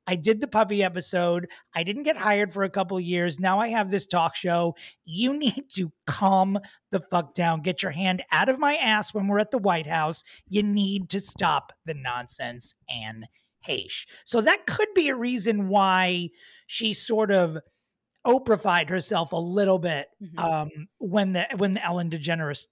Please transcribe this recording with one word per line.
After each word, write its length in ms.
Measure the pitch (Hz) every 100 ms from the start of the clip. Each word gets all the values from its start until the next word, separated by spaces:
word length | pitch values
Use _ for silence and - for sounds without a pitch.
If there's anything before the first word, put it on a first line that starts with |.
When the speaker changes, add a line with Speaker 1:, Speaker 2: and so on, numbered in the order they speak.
| -
Speaker 1:
I 100 | 180
did 240 | 160 214
the 60 | 277
puppy 340 | 214 208 202
episode. 680 | 190 175 170 180 175 175 175 - _
I 80 | 170
didn't 200 | 170 214
get 140 | 294 311
hired 340 | 208 208 208
for 100 | 180
a 60 | 196
couple 260 | - 180 185
of 40 |
years. 340 | 175 175 175 143
Now 180 | 185 190
I 100 | 226
have 220 | 226 196
this 160 | 196 -
talk 300 | 175 165 -
show. 380 | 185 170 170 165 - _ -
You 260 | 165 247
<laughs> 40 | 285
need 320 | 285 - 285
to 180 | - 175 - -
calm 520 | 139 196 190 190 196 196 - _
the 100 | 196 -
fuck 220 | 175 151
down. 280 | - 170 160
Get 200 | 156 175
your 100 | 190
hand 300 | 147 190 185 -
out 200 | 160 214
of 80 | 262
my 160 | 294
ass 400 | 302 254 214 -
when 140 | 214 196
we're 100 | 202
at 120 | 214
the 60 | 262
White 280 | 196 170 156
House. 380 | 165 156 165 - - _
You 160 | 196
need 460 | 208 202 196 196 180
to 100 | 196
stop 520 | 190 - 180 147 - - 160
the 80 |
nonsense, 800 | 151 131 123 123 - 127 120 - - _
Anne 380 | 123 110 110 110 _ _ _ -
Heche." 380 | 127 92 - - - -
So 160 | 233
that 240 | 226 403 -
could 260 | - 427
be 140 | 392 302
a 80 | 262
reason 520 | 240 247 196 214 190
why 600 | 202 190 185 185 180 170 - - - _
she 260 | - 226
sort 380 | 208 - 214 214
of 260 | 196 175 160 - _ _ _ _ _ -
Oprah-fied 600 | 254 262 208 208 175 151
herself 440 | 185 - 190 165
a 40 | 165
little 420 | 170 190 196 190
bit, 300 | 170 147 143 _
Speaker 2:
Mm-hmm. 160 | 190 170
Speaker 1:
um, 320 | 170 160 151 156 160 _
when 380 | 208 196 196
the, 120 | 180 175 226
when 160 | 196
the 100 | 190
Ellen 240 | 175 175 170
DeGeneres 600 | 160 147 165 156 147 -